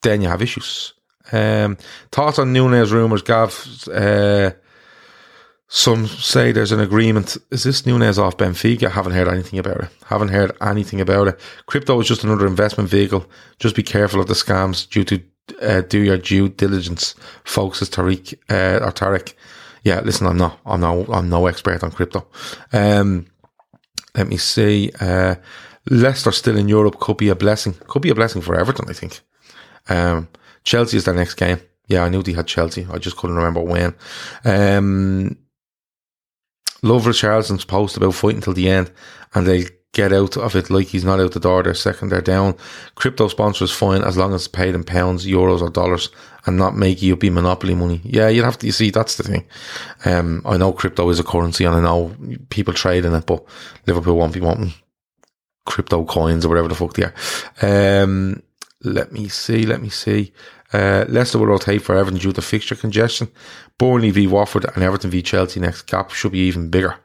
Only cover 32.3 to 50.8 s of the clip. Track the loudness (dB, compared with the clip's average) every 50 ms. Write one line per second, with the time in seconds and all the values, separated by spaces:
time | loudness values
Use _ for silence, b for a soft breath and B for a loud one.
32.3 | -4 -4 -4 -4 -2 -2 -2 -2 -2 -8 -10 -8 -10 -8 -8 -8 -10 -8 -6 -4
33.3 | -2 0 0 0 0 -2 -4 -2 -2 0 0 -2 -4 B B B B B B B
34.3 | B B B 0 2 2 4 4 2 2 2 2 0 0 0 0 0 0 -2 -4
35.3 | -6 _ _ _ _ _ _ _ _ _ _ _ _ _ _ _ _ _ _ _
36.3 | _ _ _ _ _ _ _ -12 -12 _ 0 2 2 4 4 2 0 2 2 2
37.3 | 2 2 0 0 -4 -6 -4 _ 0 0 0 0 0 0 0 2 2 2 0 0
38.3 | 0 0 -2 -4 -2 0 2 2 4 2 2 -2 B B B B B B B B
39.3 | _ 0 2 4 2 2 0 -4 -10 _ _ _ _ 0 2 2 4 2 2 2
40.3 | -2 -4 -6 0 0 -2 0 2 0 0 0 0 -2 -2 0 2 2 2 2 0
41.3 | 0 0 0 2 2 2 2 0 -2 -2 -2 -4 -4 -4 -4 -2 -2 -2 0 0
42.3 | 2 2 2 0 0 B B B B B B B B -4 -4 -4 2 2 0 0
43.3 | 2 0 0 0 2 0 -2 -2 -2 0 0 2 2 2 0 0 0 0 0 0
44.3 | 0 -2 -4 -6 _ -2 -2 0 0 -2 -4 -2 0 0 0 2 0 -2 -2 0
45.3 | 2 4 4 4 4 2 0 -2 0 0 0 0 0 -2 -4 -8 B B B B
46.3 | B B B -2 0 2 2 2 2 2 2 2 2 2 2 2 2 4 2 2
47.3 | 2 2 2 2 0 0 -2 -2 -2 0 0 -2 -2 -4 -6 -2 0 2 4 4
48.3 | 4 4 2 0 -2 -4 -4 -4 -2 0 0 2 2 0 -2 -2 -4 -6 -4 -4
49.3 | -4 -4 -4 B B B B B B B B B B B -2 0 0 0 0 -2
50.3 | -2 -4 -2 -2 0 2 2 2 0 0